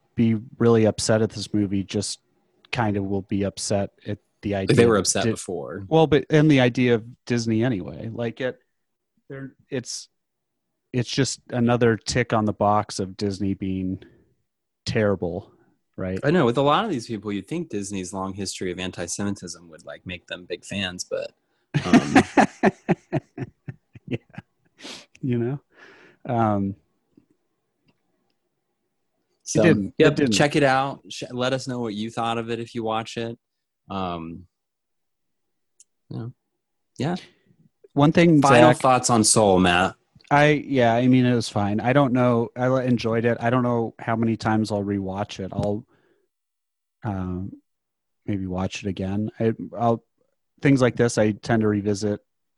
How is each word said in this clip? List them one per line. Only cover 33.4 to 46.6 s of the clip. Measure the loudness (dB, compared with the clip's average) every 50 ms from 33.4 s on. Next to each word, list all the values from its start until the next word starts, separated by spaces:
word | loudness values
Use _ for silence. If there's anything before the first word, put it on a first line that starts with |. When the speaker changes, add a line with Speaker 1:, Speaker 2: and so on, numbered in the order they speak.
| _ _ _ _ _ _ _ _ _ -10
Speaker 2:
Um, | -8 -6 -6 -6 -6 -8 -10 -12 -14 -16 -18 _ _ _ _ _ _ _ _ _ _ _ _ _ _ _ _ _ _ _ _ _ _ _ _ _ _ _ _ _ _ _ _ _
you | -12 -12
know, | -12 -12 -16 _ _ _ _ _ _ _ _ _ _ _ _ -6
yeah. | -4 -4 -4 -6 -10 -18 _ _ _ _ _ _ _ _ _ _ -20 _ _
Speaker 1:
One | 4 4 6
thing, | 6 6 6 8 6 6
Speaker 2:
Final | 8 8 8 10 8 8
Speaker 1:
Zach | 6 4
Speaker 2:
thoughts | 4 2 2 2 2 2
on | 2 4 4
Soul, | 4 4 4 6 6 6 6
Matt. | 4 4 4 2 2 0 -2 -8 _ _ _ -20 _ _
Speaker 1:
I, | 2 4 4 4 4 0 -2
yeah, | -2 0 2 4 4 4
I | 4 4 4
mean, | 4 4 4
it | 4 2
was | 0 -2 -2
fine. | -2 -2 -2 0 -2 0
I | 0 2 2
don't | 4 4 4
know. | 2 2 2 2 2 0 0 -4 -4
I | -2 -2
l-, | 0 0
enjoyed | 0 0 0 0 0 0 -2 -2 0 0
it. | 0 0 0
I | 0 0
don't | 0 2
know | 0 0 0 -2 -2 -4 -8 -8
how | -6 -4 -2
many | 0 0 0 -2
times | -2 0 0 0 0 0 -2
I'll | -2 -4 -2
rewatch | -2 -4 -4 -4 -6 -6 -8 -8 -8 -8 -12
it. | -12 -8
I'll, | -6 -4 -4 -4 -4 -6 -8 _ _ _ _ _ _ _ _ _ _ _ _ _ _ _